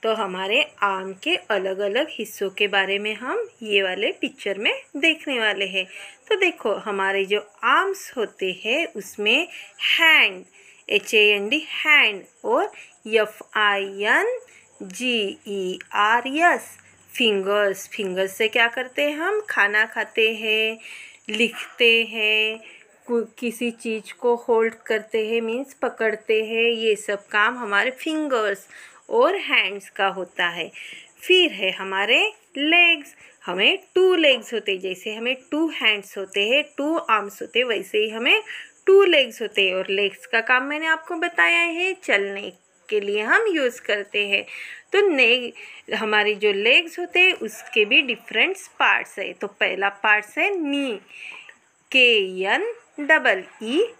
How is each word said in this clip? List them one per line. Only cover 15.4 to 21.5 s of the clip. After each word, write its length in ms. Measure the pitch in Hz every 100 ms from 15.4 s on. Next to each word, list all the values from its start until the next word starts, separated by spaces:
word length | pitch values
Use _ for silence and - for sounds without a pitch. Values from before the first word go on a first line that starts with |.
| -
ई 320 | 202 185 185 -
आर 300 | - 208 233 247
एस, 520 | 285 339 269 - - _ _ _ -
फिंगर्स। 720 | 240 202 190 208 202 190 -
फिंगर्स 480 | - 196 185 190 190
से 120 | 220
क्या 180 | 247 233
करते 360 | - 254 254
हैं 120 | 294
हम? 260 | 294 349 427 415
खाना 360 | - 202 208
खाते 480 | 220 - 220 - 220
हैं, 440 | 220 220 220 220 226 - - - - -
लिखते 760 | 214 233